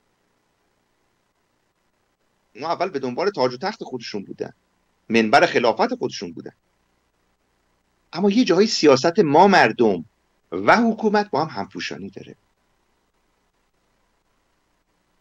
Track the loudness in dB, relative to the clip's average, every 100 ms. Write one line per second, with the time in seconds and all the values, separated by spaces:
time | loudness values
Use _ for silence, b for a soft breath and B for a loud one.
0 | _ _ _ _ _ _ _ _ _ _
1 | _ _ _ _ _ _ _ _ _ _
2 | _ _ _ _ _ -12 -6 -4 -4 -4
3 | -6 -4 -4 0 -2 -2 -8 -10 -12 -12
4 | -10 -12 -12 -12 -12 -14 _ _ _ _
5 | -2 0 4 4 4 2 0 0 -4 -4
6 | -8 -10 -14 -14 -18 -20 _ _ _ _
7 | _ _ _ _ _ _ _ _ _ _
8 | _ -2 0 2 2 2 2 2 4 4
9 | 2 0 2 6 6 6 4 2 0 0
10 | -8 _ _ _ _ -2 2 4 2 0
11 | 0 0 -2 -4 -4 -8 -12 -12 -12 -12
12 | -14 -16 -20 -20 _ _ _ _ _ _
13 | _ _ _ _ _ _ _ _ _ _
14 | _ _ _ _ _ _ _ _ _ _
15 | _ _